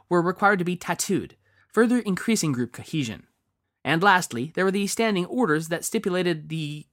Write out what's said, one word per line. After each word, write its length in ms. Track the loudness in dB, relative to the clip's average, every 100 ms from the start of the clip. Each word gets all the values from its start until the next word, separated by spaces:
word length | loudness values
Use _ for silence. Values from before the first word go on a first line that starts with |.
| _
were 120 | 0
required 380 | 2 2 2 4
to 60 | 0
be 100 | -4
tattooed, 600 | -6 -6 -2 -2 -4 -12 _ _ _
further 320 | 2 4 4
increasing 520 | 0 -2 0 0 2
group 200 | 0 -2
cohesion. 560 | -6 -6 -4 -4 -8 -16 _ _ _ _ _ -2
And 160 | 2
lastly, 500 | 4 4 2 -6 -4 0
there 100 | 0
were 60 |
the 160 | 0 -2
standing 380 | 0 0 0 -2
orders 420 | 0 2 2 0
that 160 | -6
stipulated 640 | -2 -2 0 0 0 -2 -6
the 380 | -8 -6 -8 -10